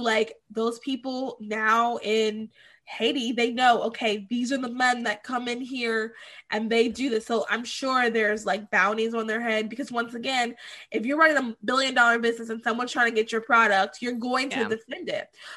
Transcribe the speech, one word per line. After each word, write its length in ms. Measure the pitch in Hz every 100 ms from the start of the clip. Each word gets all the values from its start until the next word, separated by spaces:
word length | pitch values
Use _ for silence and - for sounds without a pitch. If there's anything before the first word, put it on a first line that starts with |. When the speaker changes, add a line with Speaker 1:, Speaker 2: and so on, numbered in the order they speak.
Speaker 1:
like, 320 | 233 220 220 - -
those 280 | 220 226 233
people 580 | 277 254 262 254 262 -
now 580 | 214 214 220 233 240 233
in 460 | 208 220 214 214 220 _ - _ -
Haiti, 440 | - 226 269 233
they 180 | 240 240
know, 320 | 240 254 220
okay, 460 | 226 - 226 208 196
these 220 | 240 247
are 60 | 269
the 100 | 247
men 340 | 247 254 240
that 220 | 233 208
come 240 | - 247 247
in 120 | 247
here 540 | 254 262 233 226 220 - - - -
and 180 | 214 220
they 180 | 233 240
do 220 | 220 269
this. 160 | 220 -
So 180 | 226 -
I'm 140 | 220
sure 440 | 240 - 269 262 240
there's, 380 | 226 208 214 202
like, 240 | 196 208
bounties 420 | 202 196 220 226
on 140 | 233 220
their 140 | 220
head, 280 | 233 220 220
because 220 | - 277
once 240 | 240 233
again, 400 | 240 247 262 240 - - - -
if 120 | 226
you're 140 | 226 302
running 180 | 320 294
a 200 | 233 220
billion 300 | 214 254 262
dollar 260 | 254 233 233
business 280 | 233 233 226
and 140 | 226
someone's 300 | 233 233 247
trying 180 | 262 233
to 80 | 220
get 120 | 220
your 80 | 226
product, 600 | 226 233 220 196 202 -
you're 120 | 247
going 380 | 240 247 254 277
to 100 | -
Speaker 2:
Yeah. 80 | 214
Speaker 1:
defend 400 | 220 - 359 294
it. 200 | - - - -